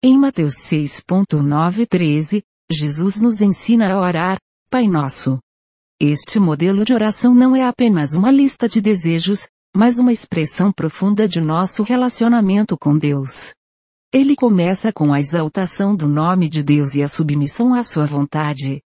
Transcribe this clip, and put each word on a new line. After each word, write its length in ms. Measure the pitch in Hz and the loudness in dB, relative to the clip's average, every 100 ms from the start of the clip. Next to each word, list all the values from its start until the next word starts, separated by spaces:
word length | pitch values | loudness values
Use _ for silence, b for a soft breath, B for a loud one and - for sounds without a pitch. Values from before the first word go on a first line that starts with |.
Em 120 | 254 262 | 4 4
Mateus 420 | 277 - 151 135 | 4 0 -4 -4
seis 420 | - 156 147 - | -4 -4 -2 -8
ponto 400 | - 185 196 151 | -2 -2 0 0
nove 460 | 143 147 170 196 233 | 0 2 0 0 -2
treze, 560 | 185 165 147 156 208 - _ _ | 0 0 0 -2 -4 -6 _ _
Jesus 480 | 160 147 147 185 208 | -4 -4 -2 -4 0
nos 220 | 233 214 | 0 2
ensina 520 | 208 180 - 233 208 | 0 0 2 2 2
a 60 | 190 | 2
orar, 380 | 180 165 180 190 _ _ _ | 0 0 -2 -4 _ _ _
"Pai 180 | 254 226 | 0 2
Nosso." 520 | 165 139 - - 131 _ _ _ _ _ _ | 0 -2 -4 -4 -4 _ _ _ _ _ _
Este 400 | 147 147 - 220 | 0 0 -2 0
modelo 460 | 185 147 170 196 214 | 0 0 0 0 0
de 80 | |
oração 400 | 247 214 208 247 | 0 0 0 2
não 220 | 247 254 262 | 4 4 4
é 80 | |
apenas 500 | 254 240 240 185 143 | 0 2 2 2 0
uma 160 | 156 214 | 0 2
lista 400 | 277 277 - 233 | 4 2 0 -2
de 100 | 226 | 0
desejos, 680 | 202 202 165 165 170 202 - _ _ 190 | 0 0 0 -2 -2 -4 -6 _ _ 2
mas 220 | 233 240 | 2 4
uma 160 | 254 | 2
expressão 580 | 233 - - 151 - 190 | 0 -4 -4 -4 0 -2
profunda 560 | - 160 - 190 208 214 | 0 -6 -2 -2 0 0
de 140 | 175 | 0
nosso 400 | 156 160 185 - | -2 -2 -2 -4
relacionamento 960 | 208 254 247 - 233 240 202 196 214 175 | -2 0 -2 0 0 2 2 0 0 -2
com 180 | - 147 | 0 0
Deus. 560 | 147 143 135 - - - _ _ _ _ _ | 0 -4 -6 -12 -18 -20 _ _ _ _ _
Ele 220 | 269 277 285 | 0 2 2
começa 580 | 247 196 175 190 226 | 2 2 0 -2 -4
com 180 | - 147 | -2 0
a 80 | 143 | 0
exaltação 760 | 143 170 156 - 185 - 196 202 | 0 -2 -4 -4 -6 -4 -2 0
do 120 | 151 | 0
nome 420 | 147 160 185 160 | 0 0 0 0
de 120 | 156 | -2
Deus 320 | 143 147 143 | 0 2 2
e 80 | 139 | -2
a 60 | 143 | -4
submissão 640 | - 156 147 143 - 240 | -2 -2 0 -2 -2 0
à 80 | 247 | 0
sua 240 | 233 - 151 | -2 -2 -2
vontade. 760 | 143 147 151 151 139 135 139 | -2 -4 -2 -4 -4 -6 -8